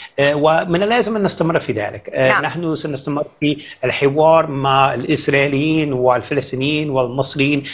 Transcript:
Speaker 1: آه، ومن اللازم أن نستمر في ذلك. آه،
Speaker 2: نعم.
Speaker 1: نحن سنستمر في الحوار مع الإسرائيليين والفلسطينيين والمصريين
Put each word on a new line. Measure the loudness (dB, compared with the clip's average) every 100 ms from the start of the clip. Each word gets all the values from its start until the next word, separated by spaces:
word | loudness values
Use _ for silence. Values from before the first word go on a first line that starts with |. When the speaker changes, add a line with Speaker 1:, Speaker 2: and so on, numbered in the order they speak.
| -8 0
Speaker 1:
آه، | 2 4
ومن | 2 2 0 0
اللازم | 2 0 0 -2
أن |
نستمر | -2 0 0 0
في | -2
ذلك. | -4 -6 -8 -8
آه، | 0 2
Speaker 2:
نعم. | 2
Speaker 1:
نحن | 0 -4 -4 -4
سنستمر | -6 -6 -4 -4 -6 _
في | -4 -4 -8 -6
الحوار | -4 0 0 4 4 4 2
مع | -2 2 4 4
الإسرائيليين | 0 -2 0 2 2 2 0 0 0 0
والفلسطينيين | 0 2 2 0 -4 -4 -4 -2 -2 -2
والمصريين | -2 -2 -2 -2 0 0 0 -4